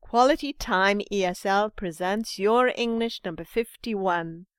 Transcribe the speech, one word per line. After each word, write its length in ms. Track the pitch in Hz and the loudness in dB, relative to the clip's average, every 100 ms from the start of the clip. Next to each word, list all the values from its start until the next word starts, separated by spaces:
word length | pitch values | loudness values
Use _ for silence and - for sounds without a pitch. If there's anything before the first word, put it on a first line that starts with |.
| - | -2
Quality 400 | 233 254 311 285 | 4 4 4 -2
Time 480 | 285 - 196 190 202 - | -8 -2 2 4 2 0
E 140 | 202 180 | -2 -2
S 180 | 185 | -2
L 280 | 202 196 214 | 0 0 0
presents 640 | - 190 160 180 208 226 - | -4 -10 -4 -2 -2 -4 -2
Your 340 | 196 233 254 - | 2 4 2 0
English 460 | 233 226 226 - 190 | -2 -2 -4 -6 -10
number 180 | 165 | -10
fifty-one, 1000 | 165 - 226 - - 208 190 175 165 165 185 | -6 -4 -4 -8 -6 -2 0 0 -2 -10 -18